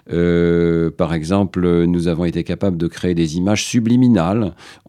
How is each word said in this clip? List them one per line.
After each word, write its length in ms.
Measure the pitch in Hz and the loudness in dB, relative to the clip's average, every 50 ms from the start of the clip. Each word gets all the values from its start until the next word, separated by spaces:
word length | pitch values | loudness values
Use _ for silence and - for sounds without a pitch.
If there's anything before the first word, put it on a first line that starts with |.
| _ - | _ -6
Euh, 760 | - 85 87 87 85 87 85 85 85 85 85 85 82 82 82 82 | -2 0 2 2 2 2 2 2 2 2 2 2 0 0 -2 -2
par 240 | - - 85 78 82 | -2 -2 -2 -2 -2
exemple, 720 | 80 76 80 98 101 98 85 - 92 87 87 87 85 85 | -4 -2 0 0 0 0 0 0 0 0 2 2 2 2
nous 220 | 87 87 87 82 | 2 0 0 0
avons 160 | 87 82 80 87 | -2 -2 -2 -2
été 200 | 85 82 85 82 | -2 -2 -4 -4
capables 340 | - 85 - - 98 87 | -6 -4 -4 -2 -2 -2
de 100 | 80 85 | -2 -4
créer 260 | 82 - - - 92 87 | -4 -4 -4 -4 -2 0
des 240 | 82 82 76 78 | 0 -2 -2 -2
images 280 | 90 90 101 107 104 - | -2 -2 0 -2 -2 -2
subliminales. 920 | - 123 123 110 113 120 127 127 123 113 90 80 90 104 120 107 85 - - - - - - - | -2 -2 -2 0 2 2 4 4 4 4 2 2 0 0 -2 -2 -4 -6 -10 -18 -20 -20 -20 -18